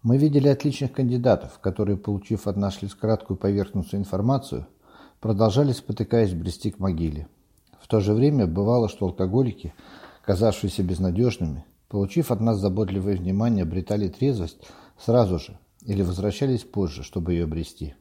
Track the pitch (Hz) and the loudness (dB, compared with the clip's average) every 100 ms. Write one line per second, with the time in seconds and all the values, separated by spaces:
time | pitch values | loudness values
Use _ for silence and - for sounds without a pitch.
0 | 117 135 151 143 139 139 147 - 131 - | 4 4 4 4 4 2 0 -2 -4 -2
1 | 127 123 123 101 - - 95 95 101 98 | 0 2 2 2 0 -4 -4 -2 -2 -2
2 | - 101 - 107 - 95 101 95 101 - | -2 -6 -4 -4 -2 -2 -2 -4 -10 -6
3 | 107 110 - 95 98 101 95 101 87 101 | -2 -2 -2 -2 0 0 -2 -4 -4 -4
4 | 98 95 110 135 - 62 - _ _ - | -4 -2 0 0 -2 -10 -10 _ _ -20
5 | - _ 110 101 110 107 147 120 - 107 | -20 _ -4 2 4 4 2 0 -6 -6
6 | 107 117 104 85 85 - - - 95 82 | 0 2 2 0 -6 -4 -8 -2 -2 0
7 | 82 76 73 _ _ _ _ _ - 110 | -2 -4 -12 _ _ _ _ _ 0 2
8 | 101 107 139 143 92 85 101 123 107 - | 4 4 4 4 2 2 2 2 2 0
9 | 95 85 95 110 127 - 85 - - - | -4 -2 0 2 0 -2 -12 -14 -20 -20
10 | - - - 95 110 - 98 - 90 87 | -20 -10 -2 2 2 2 -4 -2 -2 0
11 | 92 87 120 117 82 69 - _ _ 104 | 0 2 0 0 -4 -6 -12 _ _ -4
12 | 98 170 - 107 113 104 98 92 101 95 | 0 0 0 0 2 2 0 0 -2 -2
13 | 95 95 90 98 117 107 82 87 85 104 | -2 -2 0 0 2 0 0 -4 -2 -2
14 | 98 - 135 120 82 - - - - _ | -2 -2 -2 0 -6 -10 -20 -20 -20 _
15 | - 120 104 87 - - _ _ 120 101 | 2 4 4 0 -6 -20 _ _ -6 -2
16 | 90 87 101 - 139 123 - 104 90 - | -2 -2 -4 -2 -2 -2 -4 -2 -2 -4
17 | - 90 85 85 82 80 80 - 73 - | -10 -6 -2 -2 -2 -4 -8 -10 -12 -12